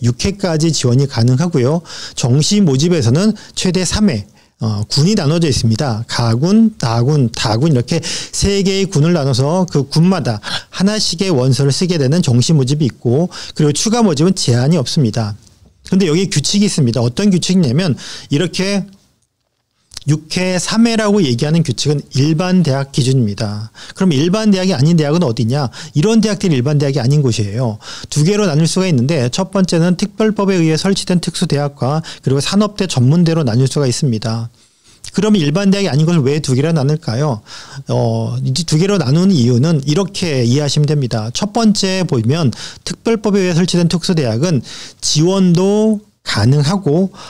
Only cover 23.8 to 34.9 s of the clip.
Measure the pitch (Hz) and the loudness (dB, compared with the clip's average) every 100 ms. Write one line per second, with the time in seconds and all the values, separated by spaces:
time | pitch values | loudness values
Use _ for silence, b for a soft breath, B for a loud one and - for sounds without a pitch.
23.8 | B - 185 135 170 214 214 190 185 143 | B -2 0 2 0 2 2 2 2 2
24.8 | 151 175 143 170 151 113 110 143 131 B | 2 2 2 2 0 0 -2 -2 -4 B
25.8 | B 143 208 226 214 202 190 135 127 147 | B -2 2 2 2 0 0 0 0 0
26.8 | 143 139 120 151 131 107 101 113 123 104 | 0 0 0 2 2 0 -4 -4 -4 -6
27.8 | B B B 147 156 208 202 143 160 185 | B B B 0 2 2 0 0 0 0
28.8 | 185 135 131 165 123 - 185 196 185 170 | 0 0 0 0 -2 -2 -2 0 0 2
29.8 | 175 175 202 - 220 214 196 190 160 156 | 2 0 -2 -2 0 0 0 2 2 0
30.8 | 196 196 - 180 175 - 165 143 143 143 | 0 -2 0 -2 -2 -4 -2 -2 -2 -4
31.8 | 123 156 - B - 139 - 202 208 208 | -2 -2 -6 B -2 -2 0 0 0 -2
32.8 | 190 127 123 170 165 165 135 113 131 151 | -4 2 2 4 2 2 0 0 0 0
33.8 | 135 - 147 110 113 113 117 - B B | -2 0 -2 -2 -4 -6 -8 -14 B B
34.8 | B | B